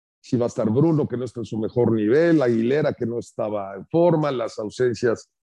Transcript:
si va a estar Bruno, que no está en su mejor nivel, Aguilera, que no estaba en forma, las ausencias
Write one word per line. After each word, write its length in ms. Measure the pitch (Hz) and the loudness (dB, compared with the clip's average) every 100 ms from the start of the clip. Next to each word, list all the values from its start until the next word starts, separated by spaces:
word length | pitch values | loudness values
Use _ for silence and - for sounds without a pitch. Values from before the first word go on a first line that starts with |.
| _ _ | _ _
si 180 | - 123 | -4 -2
va 80 | 117 | -2
a 20 | |
estar 220 | - 110 | -2 0
Bruno, 380 | 117 165 151 127 | 2 2 2 -2
que 100 | 120 | -4
no 80 | 123 | -8
está 140 | 120 | -10
en 40 | 107 | -8
su 120 | 110 | -6
mejor 340 | 107 120 117 | -4 0 2
nivel, 500 | 110 104 143 170 160 | 2 2 4 4 4
Aguilera, 520 | 123 113 117 147 147 | 2 2 2 0 0
que 120 | - 113 | -2 -6
no 140 | 117 | -6
estaba 560 | - - 107 104 98 98 | -8 -8 -6 -6 -8 -12
en 100 | - | -4
forma, 440 | 165 175 160 151 | 2 4 4 0
las 260 | 123 110 - | -4 -6 -6
ausencias 680 | 104 - 127 110 123 107 - _ | -8 -2 -2 0 -2 -2 -6 _